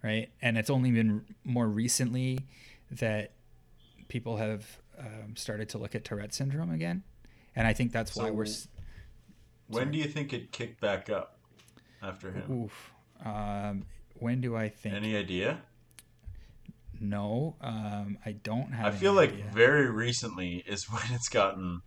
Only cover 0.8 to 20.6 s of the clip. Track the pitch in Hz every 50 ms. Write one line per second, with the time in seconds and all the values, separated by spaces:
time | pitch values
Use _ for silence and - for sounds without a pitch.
0.8 | 127 127 120 113 113 110 104 107 110 - - _ _ - 123 123 120 110 104 107
1.8 | 113 123 - - 135 120 117 127 127 131 127 131 135 - - - - - - -
2.8 | - - 135 120 123 113 107 104 104 - - - - - - - - - - -
3.8 | - - - - - - - 120 113 117 117 104 110 107 110 101 104 - - -
4.8 | - - - - 143 110 107 110 107 107 113 - - - 107 104 110 104 - 107
5.8 | 107 104 - 113 - - 110 104 101 107 - - 139 139 135 151 165 170 165 160
6.8 | 160 170 175 185 190 - - - - - - - - - - 127 113 113 110 -
7.8 | 127 120 - 117 113 - - 107 117 110 107 107 107 104 107 - - - - -
8.8 | - - - - - - - - - - - - - - - _ _ - 110 117
9.8 | 127 143 151 156 151 143 - 156 143 139 - 117 - - - - 123 107 - -
10.8 | - 104 98 92 - - 107 95 - - - - _ _ - - - - _ -
11.8 | _ _ - - 101 98 95 95 - 95 92 95 95 - 131 123 117 104 - -
12.8 | - - - - _ _ _ - - 113 104 107 104 104 101 101 101 104 101 98
13.8 | 95 - - - - - - - 120 117 120 127 127 123 117 113 110 107 104 -
14.8 | - 110 101 101 107 110 110 104 98 87 90 90 98 123 160 175 - - - -
15.8 | - _ - - - _ - - _ - - - - - - - - - - -
16.8 | - - - - 107 101 104 101 101 104 110 120 147 160 156 - - 127 113 110
17.8 | 107 104 104 104 101 101 101 - - 110 104 104 - - 110 117 131 - 139 117
18.8 | 113 104 101 98 190 196 196 196 160 - 101 98 101 101 98 110 117 127 143 147
19.8 | 139 123 113 107 117 120 120 - - 113 92 90 92 90 87 90